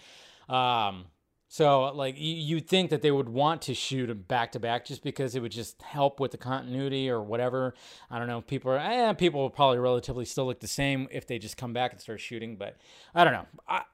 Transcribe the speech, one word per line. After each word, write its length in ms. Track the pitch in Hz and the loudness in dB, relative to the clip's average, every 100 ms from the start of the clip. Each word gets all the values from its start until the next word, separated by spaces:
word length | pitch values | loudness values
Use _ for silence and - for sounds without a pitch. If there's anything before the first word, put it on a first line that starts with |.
| - - - - - | -20 -20 -20 -20 -2
Um, 580 | 127 123 120 104 95 90 _ _ _ _ | 0 2 2 0 -2 -12 _ _ _ _
so, 460 | - 151 139 135 | 2 6 6 4
like, 220 | 143 135 135 | -2 -6 -4
y-, 60 | |
you'd 460 | 156 165 147 165 156 | -6 -4 -2 -4 2
think 220 | 190 180 | 2 4
that 120 | 151 | 2
they 100 | 151 | 4
would 180 | 139 120 | 4 0
want 340 | 120 151 160 | 2 2 2
to 100 | - | -4
shoot 360 | 123 - 131 120 | -6 -4 -4 -4
'em 140 | 110 92 | -6 -2
back 260 | 127 117 | -2 -2
to 60 | 120 | -4
back 260 | 113 120 - | -2 -2 -4
just 180 | 131 | -8
because 320 | 147 - 131 123 | -8 -4 -4 -4
it 60 | |
would 100 | 117 | -6
just 300 | 110 107 - | -6 -10 -12
help 380 | - 147 139 139 | -12 0 0 2
with 120 | 135 | -4
the 60 | - | -4
continuity 720 | 127 131 123 127 139 135 131 | -6 -6 -4 -4 -2 -2 -2
or 120 | 117 | -2
whatever. 540 | 104 117 123 131 131 - - - - | -2 0 0 0 -2 -4 -18 -20 -10
I 80 | 120 | -6
don't 100 | 120 | -4
know. 140 | 117 | -6
People 300 | - 135 131 | -4 -4 0
are, 60 | 135 | 0
eh, 360 | 170 247 226 | 2 2 2
people 280 | 160 175 143 | 4 2 2
will 80 | 135 | -2
probably 300 | - 135 123 | 4 6 6
relatively 460 | 127 123 - 123 113 | 4 2 0 -6 -6
still 200 | - 131 | -4 -2
look 140 | 123 | -4
the 80 | 107 | -6
same 400 | - 139 135 135 | -2 0 0 -4
if 160 | 135 - | -8 -8
they 100 | 117 | -8
just 200 | 107 - | -8 -10
come 160 | 123 | -6
back 180 | 120 123 | -2 -4
and 100 | - | -4
start 200 | - 107 | -12 -12
shooting. 340 | - 117 113 104 | -10 -10 -10 -10
But 220 | 101 - - - - | -12 -12 -20 -20 -4
I 100 | 165 | 6
don't 100 | 165 | 6
know. 120 | 113 85 - - | 6 -4 -16 -6
I, 140 | - - | -4 -6